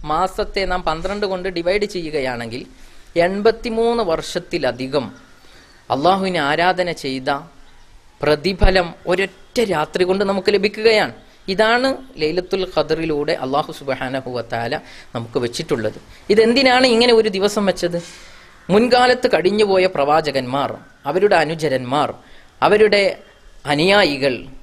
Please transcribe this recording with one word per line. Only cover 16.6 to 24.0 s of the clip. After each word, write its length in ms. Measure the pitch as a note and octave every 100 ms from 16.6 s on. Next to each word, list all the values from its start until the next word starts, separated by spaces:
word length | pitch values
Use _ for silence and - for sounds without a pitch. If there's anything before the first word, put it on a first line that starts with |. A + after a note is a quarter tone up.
| C4 B3 C4 A3+
ഇങ്ങനെ 180 | B3 A3+
ഒരു 100 | A3 F#3+
ദിവസം 260 | G3+ G#3 G3
വെച്ചത്? 280 | F3 F3 E3+ - - - - - - -
മുൻകാലത്ത് 540 | G3 B3 B3 B3 B3 B3
കഴിഞ്ഞുപോയ 520 | E3 F3 G#3 G#3 F#3+ F#3 F#3
പ്രവാചകന്മാർ, 760 | C#3+ D3+ D3+ C3+ B2+ C3+ B2 A2 - - C#3
അവരുടെ 260 | E3 G3+ F3+
അനുചരന്മാർ, 680 | D3+ E3 D3+ B2+ B2 C#3+ B2+ A2 - - - _ D3
അവരുടെ 360 | G#3 G#3+ G3+ F#3+ - - _ - - C#3
അനുയായികൾ 640 | D3 F3 G3+